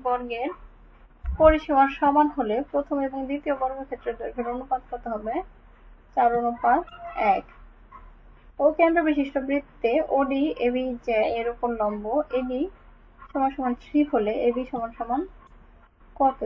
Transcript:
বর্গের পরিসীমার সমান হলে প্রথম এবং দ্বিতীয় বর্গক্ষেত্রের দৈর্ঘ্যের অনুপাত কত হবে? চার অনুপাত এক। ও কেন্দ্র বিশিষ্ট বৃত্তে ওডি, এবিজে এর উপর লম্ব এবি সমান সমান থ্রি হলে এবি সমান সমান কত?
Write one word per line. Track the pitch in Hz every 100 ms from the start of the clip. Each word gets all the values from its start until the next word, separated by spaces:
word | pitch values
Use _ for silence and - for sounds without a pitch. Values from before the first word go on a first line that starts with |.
| 254
বর্গের | 247 247 233 277 370 - - - - - - - -
পরিসীমার | 311 311 311 269 277 -
সমান | 285 294 294 294
হলে | 220 226 285
প্রথম | 285 285 285 269
এবং | 269 269
দ্বিতীয় | 285 294 269
বর্গক্ষেত্রের | 262 269 269 247 233 226
দৈর্ঘ্যের | 226 240 240
অনুপাত | 247 254 254 -
কত | 247 240
হবে? | 214 214 285 - - - - - - -
চার | - 240 240
অনুপাত | 240 240 233 277 349 - - - 214 185
এক। | - - - - - - - - - - - -
ও | 285 311
কেন্দ্র | 330 339 311
বিশিষ্ট | 294 277 277 262
বৃত্তে | 285 - - 226 233 214 269
ওডি, | 269 269 294 - 247
এবিজে | 247 262 240 - 220 220 233
এর | 233
উপর | 240 240 226
লম্ব | 208 208 214 277 302 254
এবি | 254 254 359 - - - - - -
সমান | 285 269 269
সমান | 254 240
থ্রি | - 294 294
হলে | 240 208 226 240
এবি | 240 254
সমান | 269 226 -
সমান | 233 262 381 - - - - - - _ - -
কত? | 269 262